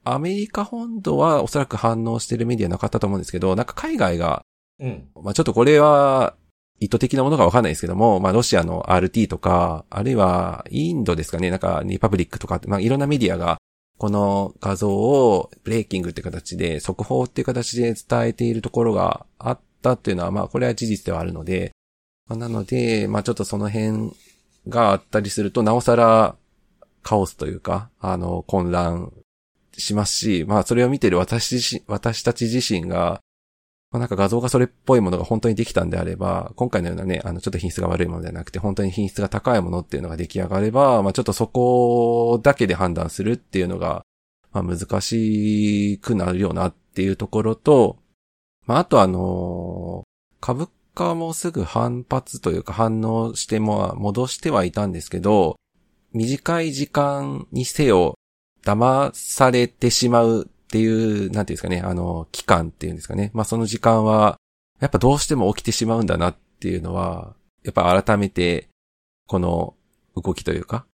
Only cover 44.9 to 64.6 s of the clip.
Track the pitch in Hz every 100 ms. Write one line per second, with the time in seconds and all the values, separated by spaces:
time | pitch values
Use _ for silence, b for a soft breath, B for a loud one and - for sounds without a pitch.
44.9 | 101 - 113 110 107 107 104 104 104 101
45.9 | 98 - 110 90 90 95 82 92 _ _
46.9 | - 95 98 101 107 110 110 - 139 110
47.9 | - _ _ _ _ _ _ - 127 175
48.9 | 131 95 92 92 92 90 90 87 87 87
49.9 | 90 - _ _ _ - 127 175 _ _
50.9 | - 175 165 165 165 175 160 87 113 120
51.9 | 123 123 131 - 127 - 82 - - 113
52.9 | 110 110 113 113 - - 107 107 104 92
53.9 | - 104 104 131 - 165 120 90 104 101
54.9 | 85 - 90 98 107 82 - _ _ _
55.9 | _ _ 113 113 139 - 170 165 135 143
56.9 | - 143 139 139 139 - 127 127 - 139
57.9 | 92 82 - _ _ _ _ - 104 123
58.9 | 131 143 - - - 131 123 120 _ 123
59.9 | - 123 120 117 113 - _ _ 110 113
60.9 | 110 113 104 95 104 95 - 87 90 92
61.9 | 90 87 82 80 - - 90 82 - 85
62.9 | 82 - - 101 110 110 113 110 110 113
63.9 | 113 110 110 104 - _ _